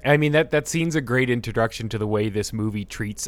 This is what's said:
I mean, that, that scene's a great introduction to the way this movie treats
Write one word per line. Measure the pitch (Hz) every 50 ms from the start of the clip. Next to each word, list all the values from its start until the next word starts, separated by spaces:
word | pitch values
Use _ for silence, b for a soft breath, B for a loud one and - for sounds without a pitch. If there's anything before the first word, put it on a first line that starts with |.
| -
I | 131 143 147
mean, | 151 147 147
that, | 151 160 -
that | - 151 151 -
scene's | - 165 165 170 151
a | 156
great | 135 110 120 127 131 123
introduction | 120 120 107 117 101 117 113 113 - - 117 110
to | 113 110
the | 107 104
way | 107 104 107 110
this | 98 107 104 - -
movie | 110 104 107 101 107 98
treats | - - - 110 101 104 - -